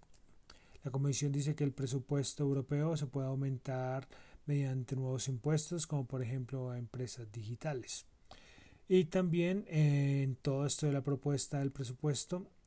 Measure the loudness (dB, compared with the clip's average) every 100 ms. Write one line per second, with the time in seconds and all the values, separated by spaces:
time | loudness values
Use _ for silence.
0 | -20 -20 -20 -20 -20 -20 -20 -10 -4 0
1 | 2 2 0 0 0 0 0 0 -2 -2
2 | 0 0 0 0 0 0 0 0 2 0
3 | -2 -2 -2 0 -2 -2 -4 -4 -2 -4
4 | -6 -16 -20 -12 -2 0 2 -2 -2 -2
5 | -2 -2 -2 -2 2 2 2 -2 -2 -2
6 | -2 -4 -4 -4 -4 -6 -6 -6 -8 -6
7 | -6 -8 -10 -10 -8 -6 -6 -6 -6 -10
8 | -10 -20 -20 -20 -20 -20 -20 -10 4 4
9 | 6 2 2 4 2 0 0 4 6 6
10 | 4 4 2 0 0 2 2 2 2 2
11 | 0 0 0 0 0 -2 -2 -4 -8 -2
12 | 0 0 -2 -4 -6 _